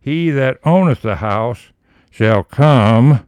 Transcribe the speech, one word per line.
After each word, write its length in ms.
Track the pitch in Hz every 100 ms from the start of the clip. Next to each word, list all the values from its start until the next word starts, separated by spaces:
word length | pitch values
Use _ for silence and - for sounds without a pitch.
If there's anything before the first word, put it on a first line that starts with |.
he 300 | - 156 170
that 280 | 143 131 135
owneth 380 | 151 180 185 131
the 140 | 113 98
house 560 | 107 101 113 - _ _ _ _ _
shall 320 | - 110 107
come 840 | 92 - 151 135 104 113 131 139